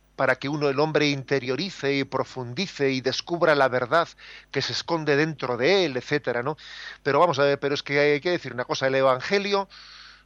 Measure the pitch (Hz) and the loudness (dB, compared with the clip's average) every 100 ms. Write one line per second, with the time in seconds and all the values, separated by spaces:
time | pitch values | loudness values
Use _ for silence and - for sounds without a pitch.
0 | _ - 131 131 135 151 143 135 156 156 | _ -2 0 0 -2 -2 0 2 2 2
1 | 147 143 127 139 123 131 190 - 139 139 | 2 0 -2 -4 -2 -4 -6 -6 -2 -2
2 | 135 131 131 - 123 123 190 - 139 131 | -2 -4 -6 -8 -10 -6 -6 -2 -2 0
3 | 127 123 - 170 165 147 131 123 117 156 | -2 -4 -4 0 4 4 4 2 0 0
4 | 160 - - - - - - 120 - 170 | 0 -6 -20 -20 -8 -6 -4 -4 -4 -2
5 | 151 143 160 147 127 120 131 196 170 123 | 0 0 0 -4 -6 0 2 4 2 -2
6 | - 147 139 120 123 156 - - - - | -2 -4 -2 -4 -4 -8 -12 -16 -16 -8
7 | - 139 175 131 143 139 139 143 - 143 | 0 4 4 4 2 2 0 -4 -2 2
8 | 147 147 170 175 135 120 123 151 135 135 | 2 2 0 -2 -4 -8 -4 -2 0 2
9 | 135 127 - 202 202 196 196 - - - | 4 2 0 -2 0 -2 -4 -10 -20 -20
10 | - - | -20 -20